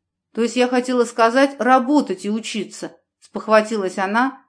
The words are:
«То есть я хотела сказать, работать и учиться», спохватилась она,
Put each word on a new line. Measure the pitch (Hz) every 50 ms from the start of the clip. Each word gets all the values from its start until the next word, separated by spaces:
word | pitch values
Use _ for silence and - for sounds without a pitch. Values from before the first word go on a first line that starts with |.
| _ _ _ _ _ _ -
«То | 214 233
есть | 226 214
я | 254 240 247
хотела | 262 247 247 262 254 247 233
сказать, | 220 - - 226 233 233 269 277 277 - -
работать | 220 247 254 262 233 247 302 285 - - 185 - -
и | 202
учиться», | 214 226 220 - - 208 180 - - - 180 160 - _ _ _ _ _
спохватилась | _ - - 185 - 214 220 214 214 214 226 208 190 185 185 202
она, | 190 196 208 233 262 269 - - _